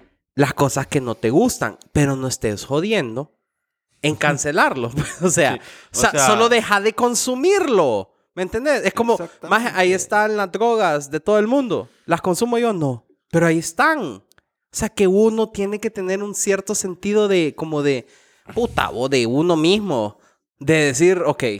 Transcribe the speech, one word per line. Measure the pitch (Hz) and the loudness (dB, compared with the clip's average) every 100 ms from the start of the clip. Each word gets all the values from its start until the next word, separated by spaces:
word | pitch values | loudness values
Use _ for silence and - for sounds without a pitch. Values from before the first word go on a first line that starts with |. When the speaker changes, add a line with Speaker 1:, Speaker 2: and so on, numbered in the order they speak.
| _ _ _ | _ _ _
Speaker 1:
las | - 139 | -2 -2
cosas | - 143 139 135 | 2 0 0 -2
que | 147 | -2
no | 127 | -2
te | 110 113 | -2 0
gustan, | 139 247 - 120 98 _ | 2 2 0 -6 -8 _
pero | - 143 135 | 0 0 0
no | 131 | -4
estés | 123 113 104 | -4 -4 -6
jodiendo | - 139 196 220 127 113 151 _ _ _ _ _ _ _ | -4 -2 0 -2 -2 -6 -10 _ _ _ _ _ _ _
en | 151 151 | -2 0
Speaker 2:
<laughs> | 151 | -2
Speaker 1:
cancelarlo. | 147 147 165 285 151 117 139 143 | -2 -2 2 0 0 -6 -4 -6
<laughs> | - | -2
O | 180 | -2
sea, | 170 139 | 2 0
Speaker 3:
Sí. | 120 - - - | 0 -10 -20 -12
Speaker 1:
o | - | -2
sea, | 214 | 0
Speaker 3:
O | |
sea | 151 131 | 4 4
Speaker 1:
solo | 214 233 | 6 4
deja | 233 220 202 | 2 2 0
de | 208 | 0
consumirlo. | 214 240 240 - 254 320 403 320 214 147 107 95 _ _ | 0 0 0 -2 0 2 2 2 2 2 0 -4 _ _
¿Me | - | -8
entendés? | 185 220 277 262 | -6 -4 -2 0
Es | 185 | 0
como, | - 233 | -2 0
Speaker 3:
Exactamente. | 208 170 - 160 | 0 -2 -12 -2
Speaker 1:
"Maje, | 208 240 | -2 0
ahí | 185 185 | 0 2
están | 185 - 208 214 214 | 0 0 0 0 0
las | 196 | -4
drogas | 190 233 226 185 147 139 | -2 0 2 2 0 -4
de | 147 | -6
todo | 175 214 | 0 2
el | 214 | 2
mundo. | 269 254 147 104 _ | 0 0 -2 -6 _
¿Las | - 165 | -4 -2
consumo | 185 170 233 240 | 0 -2 0 0
yo? | 240 | -2
No. | 196 147 120 _ _ _ | -2 -4 -4 _ _ _
Pero | 165 170 | 0 2
ahí | 165 | 0
están". | 160 - 294 311 | -2 0 0 0
O | 175 95 _ _ _ _ _ - | -4 -10 _ _ _ _ _ -8
sea, | 214 | -6
que | - 190 | 0 2
uno | 190 220 220 220 | 4 4 2 -4
tiene | 220 196 208 | -4 -6 -4
que | 220 | -8
tener | 208 185 190 | -6 -6 -4
un | 202 | -6
cierto | 196 - 196 196 | -6 -2 -2 -2
sentido | 208 190 175 196 208 208 | -6 -6 -6 -2 0 2
de, | 190 156 - | 2 0 -2
como | 160 151 | -6 -2
de, | 143 131 - _ _ _ - | 0 -2 -4 _ _ _ -10
puta, | - 240 - 110 | -4 -2 0 -2
vos, | 104 131 | -2 0
de | 135 117 | 0 2
uno | 131 175 160 | 0 2 2
mismo. | 160 208 202 135 104 - _ _ _ - | 2 0 0 -2 -4 -8 _ _ _ -10
De | 143 | 0
decir, | 160 147 123 175 185 | 2 2 2 2 4
"Ok, | 147 143 127 101 | 0 -2 -2 -4